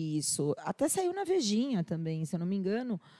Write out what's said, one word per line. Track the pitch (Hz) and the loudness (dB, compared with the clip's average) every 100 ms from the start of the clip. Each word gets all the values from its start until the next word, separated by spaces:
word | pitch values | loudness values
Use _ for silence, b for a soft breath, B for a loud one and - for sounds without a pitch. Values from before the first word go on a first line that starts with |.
| 160 151 | 0 0
isso. | 147 - 147 - | 0 0 0 0
Até | 156 - 277 | -2 0 2
saiu | - 359 | 2 0
na | 370 | 0
Vejinha | 349 370 214 214 277 220 | 0 2 2 2 2 0
também, | 165 165 160 160 160 | 0 -2 -2 -2 -2
se | 170 | -2
eu | |
não | 175 | -2
me | 196 | 0
engano, | 190 220 254 190 b b | 0 -2 -2 -6 b b